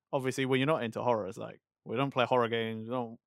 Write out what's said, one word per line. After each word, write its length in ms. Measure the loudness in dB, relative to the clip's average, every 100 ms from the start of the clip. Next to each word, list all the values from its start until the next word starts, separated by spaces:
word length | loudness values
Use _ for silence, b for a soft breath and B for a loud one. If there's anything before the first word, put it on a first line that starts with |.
| _
obviously 320 | -2 -2 0 2
when 140 | 2
you're 80 | 2
not 160 | 0
into 180 | -2 -2
horror, 240 | 0 0 0
it's 100 | -8
like, 240 | -12 -14 _ _ -6
"We 100 | -2
don't 140 | 0
play 140 | 2 4
horror 240 | 4 4
games, 380 | 0 -2 -6 -6
we 40 |
don't 260 | -6 -6 -10